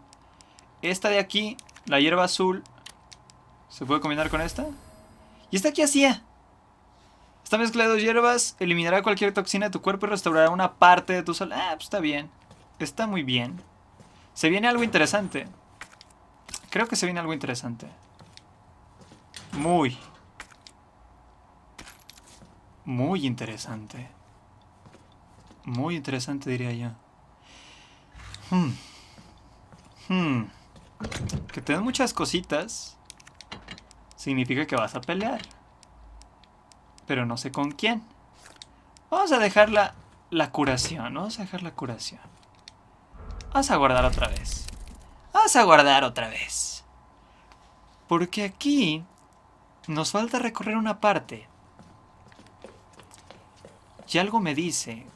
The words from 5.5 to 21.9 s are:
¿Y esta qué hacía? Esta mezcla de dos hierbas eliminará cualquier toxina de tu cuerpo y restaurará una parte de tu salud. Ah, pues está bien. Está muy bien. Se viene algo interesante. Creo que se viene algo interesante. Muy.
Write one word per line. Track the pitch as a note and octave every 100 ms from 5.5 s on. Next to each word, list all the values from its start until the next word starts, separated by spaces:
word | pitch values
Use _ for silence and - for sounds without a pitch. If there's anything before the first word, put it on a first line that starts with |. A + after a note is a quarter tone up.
¿Y | F#3+
esta | D4+
qué | D4
hacía? | D4 C#4 C#4 G#3+ - - _ _ _ _ _ _ _ _ - _
Esta | - A3
mezcla | A#3 A#3
de | A3+
dos | A3
hierbas | A3 A#3 A#3+ A#3+ - -
eliminará | F3+ E3+ E3+ F#3+
cualquier | G3+ G3 G3+
toxina | G3 F#3 G3 G#3
de |
tu | F#3
cuerpo | F#3+ G3 G#3
y |
restaurará | G3 F3 D#3+ D#3+
una | F3+ F3+
parte | - F3+ F3+ F3
de | F3+
tu | E3+
salud. | E3 F#3
Ah, | A#2 F3+
pues | D#3+
está | - G#3
bien. | D#3 D3 D3+ - - - - -
Está | D3+ - A3
muy | F#3+
bien. | C3 B2 B2 F3+ - _ _ - - - -
Se | - D#3+
viene | G3 A#3+
algo | A#3+
interesante. | A#3 E3 D3+ G3+ F#3+ C#3+ - - _ - - - - _ _ _ - - -
Creo | F#3 A#3
que | A3
se | F3+
viene | F3
algo | D#3+
interesante. | D#3 C3 B2 B2+ A#2 - - - - - - - _ - - - - - - _ - -
Muy. | C#3 D#3+ F3 C3 B2 - - - - - - - - _ _ - - - _ _ _ _ - -